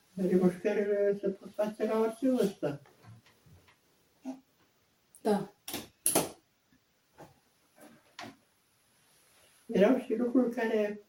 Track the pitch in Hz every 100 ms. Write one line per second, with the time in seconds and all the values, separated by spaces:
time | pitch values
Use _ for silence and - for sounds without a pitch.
0 | _ 185 180 185 180 - 214 208 202 202
1 | 202 202 196 - - - 214 - 220 220
2 | 226 - 262 247 196 - - 143 - _
3 | - - _ _ _ - _ _ _ _
4 | _ _ 262 262 _ _ _ _ _ _
5 | _ - 220 202 - - - - - _
6 | - - - - _ _ _ _ _ _
7 | _ - - _ _ _ _ _ - -
8 | _ - - - _ _ _ _ _ _
9 | _ _ _ _ _ _ - 190 214 254
10 | - 220 240 262 233 - 226 220 208 208